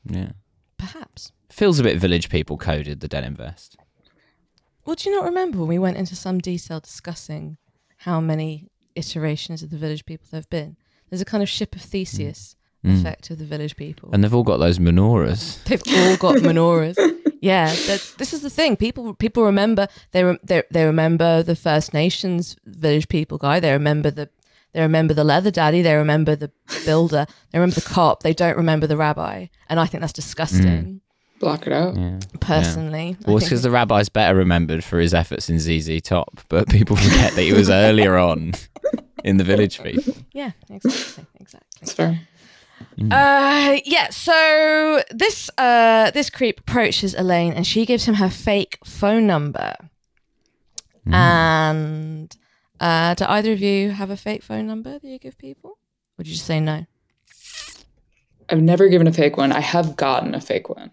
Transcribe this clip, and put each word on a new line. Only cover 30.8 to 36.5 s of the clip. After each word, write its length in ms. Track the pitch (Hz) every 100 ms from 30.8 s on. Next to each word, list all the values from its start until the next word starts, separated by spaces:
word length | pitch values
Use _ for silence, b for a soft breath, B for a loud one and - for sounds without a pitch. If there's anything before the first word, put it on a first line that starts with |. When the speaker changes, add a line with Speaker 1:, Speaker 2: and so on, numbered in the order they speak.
| 82 190 _ _ _ _
Speaker 3:
Block 300 | 160 156 -
it 40 |
out. 240 | 139 175 98
Speaker 1:
Yeah. 220 | 90 - - -
Speaker 2:
Personally, 680 | - 156 85 117 156 156 170
Speaker 1:
Yeah. 160 | - -
Well, 100 | 104
Speaker 2:
I 20 |
Speaker 1:
it's 60 |
Speaker 2:
think 60 | 113
Speaker 1:
'cause 120 | 120
the 80 | 123
rabbi's 380 | 120 117 107 104
better 260 | 107 98
remembered 480 | 95 90 85 82 80
for 160 | - 85
his 160 | 85
efforts 340 | 85 82 - -
in 120 | 82
Z 220 | 78 80
Z 180 | 78 80
Top, 400 | - 90 - -
but 200 | -